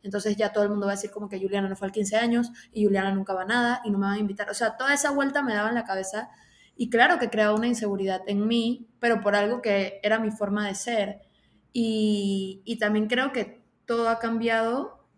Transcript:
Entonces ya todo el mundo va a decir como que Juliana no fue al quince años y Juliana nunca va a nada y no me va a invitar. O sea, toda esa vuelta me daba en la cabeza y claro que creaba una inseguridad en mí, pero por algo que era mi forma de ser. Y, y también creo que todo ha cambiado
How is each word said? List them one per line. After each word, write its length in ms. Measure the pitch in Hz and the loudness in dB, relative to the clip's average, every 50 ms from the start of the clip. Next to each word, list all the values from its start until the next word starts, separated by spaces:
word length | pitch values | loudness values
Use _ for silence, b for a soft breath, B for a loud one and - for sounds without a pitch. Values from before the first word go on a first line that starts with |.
| _ | _
Entonces 320 | 202 196 202 190 214 202 | -4 -6 -2 0 0 0
ya 160 | 208 220 202 - | 2 0 0 2
todo 100 | 214 208 | 2 2
el 40 | 202 | 2
mundo 160 | 208 202 202 | 2 0 0
va 60 | 196 | -2
a 40 | 196 | -2
decir 140 | 202 - 202 | -2 -6 -8
como 180 | - 208 208 | -8 -10 -10
que 120 | 196 196 190 | -8 -6 -6
Juliana 280 | 190 190 202 202 196 | -4 -2 0 0 -2
no 80 | 190 190 | -2 -4
fue 120 | - 202 | -4 -6
al 40 | 190 | -4
quince 240 | 196 214 208 196 208 | -2 -2 -2 2 2
años 360 | 220 240 233 233 240 240 240 B B B B | 2 2 4 2 2 0 -2 B B B B
y 140 | - 220 208 | -2 2 4
Juliana 260 | 202 196 190 190 196 | 4 4 4 2 2
nunca 220 | 196 196 190 - 190 | 0 0 -2 -2 -4
va 80 | 185 | -4
a 40 | 185 | -2
nada 360 | 190 226 240 240 240 247 247 - | 0 0 2 2 2 0 0 -2
y 40 | 214 | -2
no 80 | 202 | 0
me 80 | 196 196 | 0 0
va 80 | 196 202 | 0 0
a 60 | 208 | 0
invitar. 280 | 214 202 196 - 202 202 | -2 -4 -2 -6 -6 -6
O 20 | 202 | -4
sea, 240 | - 240 220 226 | -2 -2 -2 -2
toda 160 | - 254 277 285 | 0 0 0 2
esa 160 | 277 294 294 | 2 2 0
vuelta 320 | 277 285 277 277 269 285 | 2 2 0 0 0 0
me 140 | 277 247 214 | 0 0 0
daba 140 | 208 208 220 | 0 0 0
en 60 | 233 | 0
la 80 | 233 226 | -2 -2
cabeza 460 | 214 190 190 190 190 - 214 240 b b b b b b b b b b | -2 -4 -4 -4 -4 -6 -8 -10 b b b b b b b b b b
y 160 | - 233 233 | -6 -4 0
claro 260 | - 233 247 320 359 | 4 4 6 6 4
que 140 | - 254 - | 2 0 -2
creaba 240 | - 214 214 208 214 | 0 2 2 4 4
una 100 | 214 226 | 2 2
inseguridad 540 | 240 240 220 220 208 202 196 190 190 190 185 190 | 0 0 0 -2 -4 -2 -2 -2 -2 -2 -4 -4
en 180 | - 202 202 208 | -2 -2 0 0
mí, 400 | 220 233 233 226 233 240 240 - _ _ _ | 2 2 2 0 0 -2 -4 -8 _ _ _
pero 220 | - 233 233 202 | 0 0 0 2
por 140 | 190 202 202 | 2 2 2
algo 280 | 202 202 208 247 240 - | 2 2 2 0 -2 0
que 360 | 226 202 196 190 190 - - - | 0 2 2 0 -2 -6 -4 0
era 160 | 208 220 220 | 2 2 2
mi 100 | 226 214 | 2 -2
forma 380 | 214 - 208 196 202 208 208 | -2 -2 -2 -2 0 -2 -2
de 80 | 202 196 | -2 -4
ser. 460 | - - 240 233 220 202 196 202 b b b b b b b b b b _ _ | -6 -4 -2 0 0 0 -2 -4 b b b b b b b b b b _ _
Y, 880 | 240 226 226 220 214 214 214 214 202 202 196 196 196 190 190 190 190 _ | -2 0 0 2 2 2 2 2 2 2 0 0 0 -2 -6 -10 -14 _
y 120 | 220 233 | -8 -4
también 300 | 233 220 208 214 214 214 | -2 0 0 2 2 0
creo 240 | 214 247 247 262 277 269 | 0 0 0 0 -2 -2
que 300 | 254 202 - - - _ _ _ _ _ | -4 -4 -6 -8 -20 _ _ _ _ _
todo 240 | - 233 233 233 226 | -4 -2 0 2 0
ha 100 | 233 233 | 0 0
cambiado 880 | 240 226 226 226 226 226 226 226 226 226 240 269 349 453 - - _ _ _ | -2 -2 -2 0 0 2 2 2 2 0 0 -2 -4 -6 -12 -20 _ _ _